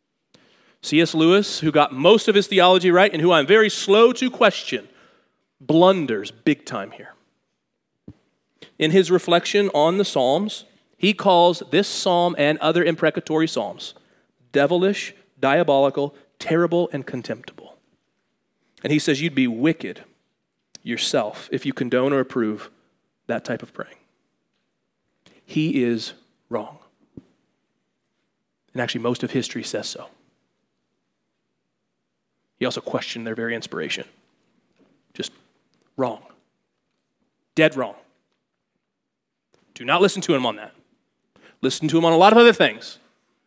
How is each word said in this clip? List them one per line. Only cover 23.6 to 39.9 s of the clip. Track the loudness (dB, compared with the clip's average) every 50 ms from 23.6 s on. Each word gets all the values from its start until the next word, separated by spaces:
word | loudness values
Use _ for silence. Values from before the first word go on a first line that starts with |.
of | -10 -16 _
praying." | -16 -16 -16 -16 _ _ _ _ _ _ _ _ _ _ _ _ _ _ _ _ _ _ _ _ _ _ _ _ _ _ _ _ _ _
He | _ -4 -4 -2 -2 -2 -2 0
is | 0 -2 -4 -6 -10 -16 -20 _ _ _ _ _ _
wrong. | -10 -10 -10 -10 -16 -20 _ _ _ _ _ _ _ -20 -20 _ _ _ _ _ _ _ _ _ _ _ _ _ _ _ _ _ _ _ _ _ _ _ _ _ _ _ _ _ _
And | -8
actually, | -8 -6 -6 -6
most | -4 -4 -4 -4 -6
of | -4
history | -4 -4 -6 -4 -8 -10 -10
says | -8 -10 -8 -10 -10
so. | -12 -14 -16 -20 _ _ _ _ _ _ _ _ _ _ _ _ _ _ _ _ _ _ _ _ _ _ _ _ _ _ _ _ _ _ _ _ _ _ _ _ _ _ _ _ _ _ _ _ _ _ _ _ _ _
He | -6
also | -6 -6 -6
questioned | -10 -8 -8 -8 -8 -8 -12 -12 -10 -10
their | -8
very | -8 -8 -8 -8
inspiration. | -8 -10 -10 -10 -10 -8 -8 -8 -10 -12 -16 _ _ _ _ _ _ _ _ _ _ _ _ _ _ _ _ _ _ _ _ _
Just | -12 -12 -12 -12 _ _ _ _ _ _ _ _ _ _ _ _ -6
wrong. | -6 -6 -6 -10 -16 -20 -20 _ _ _ _ _ _ _ _ _ _ _ _ _ _ _ _ _ _ _ _ _ _ _ _
Dead | 2 2 2 2
wrong. | -2 -6 -8 -8 -16 _ _ _ _ _ _ _ _ _ _ _ _ _ _ _ _ _ _ _ _ _ _ _ _ _ _ _ _ _ _ _ _ _ _ _
Do | -14 -4
not | -2